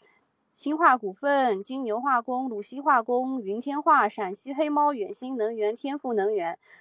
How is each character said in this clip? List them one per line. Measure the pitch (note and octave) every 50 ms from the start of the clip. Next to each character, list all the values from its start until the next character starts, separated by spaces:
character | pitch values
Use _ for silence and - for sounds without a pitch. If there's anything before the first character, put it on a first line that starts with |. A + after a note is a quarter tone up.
| _ _ _ _ _ _ _ _ _ _
兴 | _ - - C#4+ D4+
化 | D#4 E4+ D#4+ B3+ B3
股 | G#3+ G3 F#3+
份、 | - - C#4+ C#4+ C#4 C4 B3 G#3 F#3+
金 | G3+ - B3+ C4+ C4+
牛 | A3+ G#3 A3+
化 | B3 C#4+ C4 A#3+
工、 | A#3 - B3+ B3+ C4 C4
鲁 | A3+ G3+
西 | G#3+ - - C4+
化 | C#4 D4+ C#4+ B3 A3+
工、 | A#3+ B3 B3 B3+ C4 C4 C4
云 | G#3+ F#3+ G3+ A3+
天 | B3+ C#4+ C#4 D4
化、 | D4 E4 D#4 C4+ A3 G#3+
陕 | - - G#3+ F#3 -
西 | - - C4
黑 | C#4 C4+ D#4+ D4+
猫、 | D4 D4 D4 D4
远 | D4 A#3+ G3 F#3 G#3
兴 | - B3+ B3+ C4 A#3+
能 | G#3 A3 A#3
源、 | A3 G#3 G#3 A3+
天 | A#3+ - C#4 C#4
赋 | D4 - C4 A#3
能 | G#3 F#3+ G#3 A3
源， | G3+ E3+ E3 E3+ - _ - - -